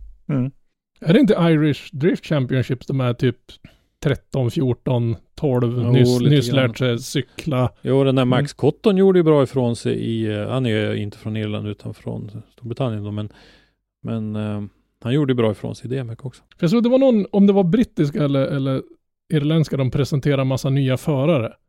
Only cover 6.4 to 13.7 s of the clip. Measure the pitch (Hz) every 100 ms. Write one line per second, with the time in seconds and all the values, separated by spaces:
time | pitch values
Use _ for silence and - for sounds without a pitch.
6.4 | 120 135 127 110 127 117 - 151 - -
7.4 | - 127 123 - 127 135 135 131 123 123
8.4 | 143 - 135 - 226 190 196 180 160 147
9.4 | 131 131 120 117 120 113 113 113 110 104
10.4 | 104 127 123 107 107 107 104 - 110 110
11.4 | 107 104 104 101 113 107 120 113 113 110
12.4 | - _ 117 113 131 110 104 104 107 -
13.4 | - _ _